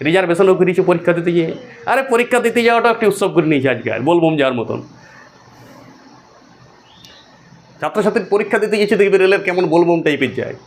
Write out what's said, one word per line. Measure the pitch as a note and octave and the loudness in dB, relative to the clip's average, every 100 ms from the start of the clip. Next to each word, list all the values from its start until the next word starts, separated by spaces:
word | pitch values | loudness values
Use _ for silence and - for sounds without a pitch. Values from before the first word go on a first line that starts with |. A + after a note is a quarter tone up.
রিজার্ভেশনও | C3+ F3+ F3+ E3+ G3 | -2 0 0 2 2
করেছো | F3 F3+ F#3 | 4 2 2
পরীক্ষা | F3+ F3 F3 | 0 0 0
দিতে | E3+ E3+ | -2 0
গিয়ে। | F3 D#3+ - - - - | -2 -2 -6 -14 -12 -4
আরে | B3+ | -2
পরীক্ষা | C4+ A#3 B3 A#3+ | 0 0 0 0
দিতে | A#3 A#3+ | 0 0
যাওয়াটা | A#3 A#3 A#3 | 2 2 2
একটি | A3+ G#3+ | 2 0
উৎসব | G3+ G3 | 0 -2
করে | D#3 D#3+ | 0 0
নিয়েছে | D3 C3 | 0 0
আজকে, | A#2 A2+ | -2 -4
আর | G#2+ | -4
বোলবম | C3+ F3 E3 D#3 | 0 2 2 2
যাওয়ার | C3+ | 0
মতন। | B2 A2 - - - - - - - - - - - - - - - - - - - - - _ - - - - - - - _ - | -2 -6 -8 -10 -20 -20 -20 -20 -20 -20 -20 -20 -20 -20 -20 -20 -20 -20 -20 -20 -20 -20 -20 _ -20 -20 -20 -20 -20 -20 -20 _ -10
ছাত্রছাত্রীর | D3+ G#3+ G3+ A3+ F#3 | -6 -2 0 0 -2
পরীক্ষা | G3+ - - | -2 0 -2
দিতে | G#3+ G#3 | -2 0
গেছে | G#3 G#3+ | 0 2
দেখবে | G3 F#3+ | 2 4
রেলের | F#3+ G3+ | 2 2
কেমন | F#3 F3+ F3+ | 0 -2 0
বোলবম | E3 F3 E3+ | 2 2 0
টাইপের | D#3 C#3 C3 | 0 -2 -4
যায়, | A2+ A2+ A#2 | -4 -8 -10